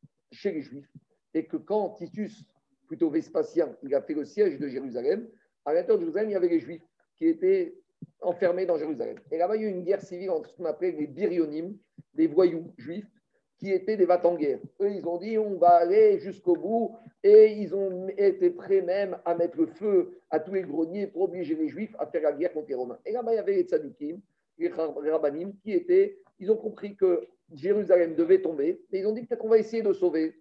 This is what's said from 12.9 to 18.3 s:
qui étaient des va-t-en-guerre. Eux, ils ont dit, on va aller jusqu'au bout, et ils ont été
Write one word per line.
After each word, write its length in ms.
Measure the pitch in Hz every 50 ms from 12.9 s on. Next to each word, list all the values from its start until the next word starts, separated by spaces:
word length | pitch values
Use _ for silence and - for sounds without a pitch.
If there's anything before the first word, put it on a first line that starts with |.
| 175 208 202 - _ _ _ _ _ _ _ _ _
qui 140 | _ 185 196
étaient 260 | 190 180 185 214 220
des 80 | 202 180
va-t-en-guerre. 540 | 170 180 175 175 175 175 156 151 143 127 - - - _ -
Eux, 80 | 196 202
ils 160 | 202 180 - 170
ont 80 | 175
dit, 220 | 175 196 220 220 214
on 180 | 214 208 196
va 120 | 165 175 175
aller 500 | 175 170 170 175 196 220 220 208 196 -
jusqu'au 360 | - 196 180 - _ 180 170
bout, 420 | 156 156 202 226 233 220 - - - - - - _
et 300 | - 202 208 220 214 214
ils 220 | 214 214 202 151 175
ont 340 | 196 196 190 180 180 185 196
été 420 | 196 202 202 196